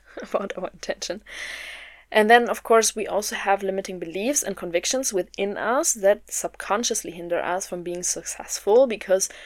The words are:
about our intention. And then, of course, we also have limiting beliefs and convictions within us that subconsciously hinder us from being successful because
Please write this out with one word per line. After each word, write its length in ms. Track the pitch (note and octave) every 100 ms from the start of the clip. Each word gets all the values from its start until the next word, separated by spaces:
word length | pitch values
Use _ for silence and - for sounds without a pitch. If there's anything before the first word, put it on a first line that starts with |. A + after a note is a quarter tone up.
| - -
about 320 | A3 G3+ G3 -
our 120 | F3+
intention. 540 | E3+ - - - F#3 - - - - - - - - _
And 180 | G#3+ G#3+
then, 200 | A#3+ A3+
of 140 | A3+
course, 320 | - A3+ A3 -
we 120 | -
also 280 | F#3+ G#3 A3
have 280 | G3 G3
limiting 360 | F#3+ F#3+ F#3+ F3+
beliefs 440 | E3+ F3 A#3 C#4+
and 120 | - F#3
convictions 560 | F3 F3 F#3 C4 C4+
within 460 | G3 F3 - G3+ G3
us 360 | F3+ C4 E4
that 380 | A3 G3 G#3 -
subconsciously 800 | - F3 - - G#3 A#3+ A3+ F3
hinder 300 | E3+ E3+ F3
us 260 | - F#3 -
from 160 | F3+
being 200 | F3 F3
successful 840 | F3+ - - - - - G3+ A#3 C4+
because 400 | G3+ - F#3+ - -